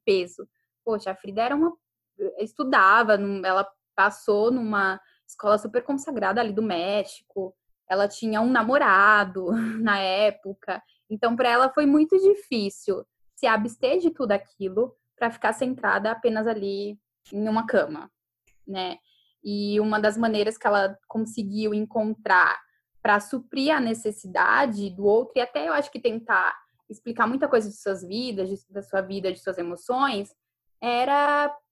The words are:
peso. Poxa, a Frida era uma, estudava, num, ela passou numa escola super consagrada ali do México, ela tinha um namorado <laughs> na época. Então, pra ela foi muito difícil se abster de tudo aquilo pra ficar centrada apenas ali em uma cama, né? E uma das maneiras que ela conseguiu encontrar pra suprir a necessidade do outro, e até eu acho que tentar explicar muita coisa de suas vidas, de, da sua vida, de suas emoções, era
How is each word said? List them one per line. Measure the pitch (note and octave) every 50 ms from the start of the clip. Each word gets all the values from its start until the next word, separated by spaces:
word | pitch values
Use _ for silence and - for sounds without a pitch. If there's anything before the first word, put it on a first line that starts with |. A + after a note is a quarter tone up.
| _
peso. | - G3 F#3+ F3+ F3 - - - - _ _ _ _ _ _ _
Poxa, | A#3 A3 G#3 - F#3+
a | F#3+
Frida | - - G3 G3 G#3+
era | A3+ B3 C#4
uma, | D4 D#4+ E4+ E4 - _ _ _ _ _ _ _ - - F#3+ - -
estudava, | G#3+ A3 - - D4+ C4 C#4 A#3 F#3+ F#3+ G3+ A3+ A#3 G#3+ G#3+ G3
num, | G3+ G3+ G3+ G3 F#3
ela | F#3+ F#3 G3 G3 G3 - _ _ _ _
passou | - F#3+ G#3 G#3 - - - G3+ G3+ G#3+ A#3
numa | B3+ B3+ A#3 G#3+ G#3+ G3+ G3 F#3+ F#3+ F#3+ - _ _ _ _ -
escola | - - - G#3 G#3 G#3
super | - A3 G#3+ B3 A#3+
consagrada | - C#4 C4+ - - C#4+ A3+ G3+ F#3+ G3 A3+
ali | A#3+ A3
do | G3+ G3+
México, | A3+ G#3+ F#3 E3+ F3 F#3+ G3+ G#3+ F#3+ - - - _ _ _ G3 F#3+ F#3 - _ _ _ _ _ _ -
ela | F#3 G3 G3+ G3+
tinha | G3+ - - A3 G#3+ G#3+
um | A3+ A#3+
namorado | B3+ A#3+ A3 A3 B3+ - E4 A3+ F#3+ G3 G3 G#3 G#3+ G#3 G#3 F#3+ F#3 F#3+ F#3 F#3+
<laughs> | A3+ A3+ A3+ A3 A3 A3
na | A3+ A3 G3+ G3
época. | F#3+ F#3+ F#3 G3 G#3+ G#3 G3 - - G3 G3 - - - F#3 - - _ _ _ _ _
Então, | G#3+ G#3 - A#3 A#3+
pra | A#3 B3+ A#3+
ela | A#3 B3 C4 C4
foi | C4 - D4+
muito | C#4+ C#4 D4+ D#4 D#4+ G4 F#4+
difícil | F#4+ G4 G4+ G4+ - - C4 A3+ G3+ G3 - - - - F#3+ - - - _ _ _ _ _
se | - - A#3+
abster | A3 G#3+ G#3 A#3+ - - - C4 C#4+ F#4
de | E4+ E4
tudo | E4 - C4+ G#3+
aquilo | G3+ G3 - - _ - G3 F#3 F#3 G3+ A#3+ B3+ - _ _ _ _ _
pra | A#3+ A#3
ficar | A#3 - - G3+ A#3
centrada | - C4 B3+ B3+ B3 - G3+ G3 G3+ G3+ G#3+
apenas | A3+ A3+ - A#3+ A3 A3 A3
ali | A3+ A3+ G#3+ G3 G3 G3 G3 G3+ G#3 G#3 - _ _ _ _ _ - -
em | G3+ G#3+ A3
uma | G#3+ A3 A#3
cama, | A3 B3+ G3 D3+ D3 D3+ D3+ - - _ _ _ _ _ _ _ _ _ _ _ -
né? | F#3+ F#3+ F#3 F3+ - - _ _ _ _ _ _ _ _ -
E | G#3+ G3+ G3+ G#3 G3+ G#3 G#3
uma | G#3+ G#3+ G#3 G#3+
das | G#3 G#3+ G#3 A3+
maneiras | A#3 A3+ G#3+ G#3 G#3 A3 A3 -
que | - A3
ela | G#3 G3+ G3 F#3+ G3+ - _ -
conseguiu | - A3 A3+ A3+ A3 - G#3 G3 G3+ G#3+ G#3+ G#3+ G#3
encontrar | G#3+ G#3+ G#3 - A#3 G#3+ G#3+ A3 - - - F#3+ F3+ F3 - - - - _ _ _ _ _ _ _
pra | - A3 G#3 G3+
suprir | G3+ - - B3+ - - - C4+ C4+ D4 D#4
a | D4
necessidade | B3 A3+ A3+ A3+ - G#3+ G#3 - - F#3+ F3+ F3+ F3+ G3 G#3+ B3+ C#4+ C4 G#3+ G3+ G3+ G3
do | F3+ F#3+ G3
outro, | G3+ G#3 A3+ A#3+ - - C4
e |
até | A#3+ B3 - D4 D4+ E4
eu | D#4
acho | D4 C#4+ -
que | - -
tentar | - A#3+ G#3+ A#3 A3+ A#3 G#3+ F#3 F3+ F3+ - - - _ _ _ _ -
explicar | G#3+ - _ A#3+ A#3 A#3 A3+ G#3+
muita | B3 C4+ D4 C#4
coisa | C#4 A#3 G#3+ G#3
de | G3+
suas | - - G3+ G3 F3+ F#3
vidas, | F3 F#3+ A3+ B3+ B3+ A3 F#3+ F#3 F#3
de, | G3 F#3+ - _
da | G3 G3+
sua | G3 - - G3
vida, | F#3+ F#3 G3 G3 F#3 F#3+
de | F3+ -
suas | - G3 F#3 F3+
emoções, | F3 E3+ F3 E3+ - - B3 B3+ C#4 C4+ A#3+ G3 G3+ - _ _ _ _ _ _ _ _ _ _
era | A3 A#3+ A#3+ A#3+ B3+ C#4 C#4+ C#4+ C#4+ D4 D4 D4 D4 C#4+ D4 - _ _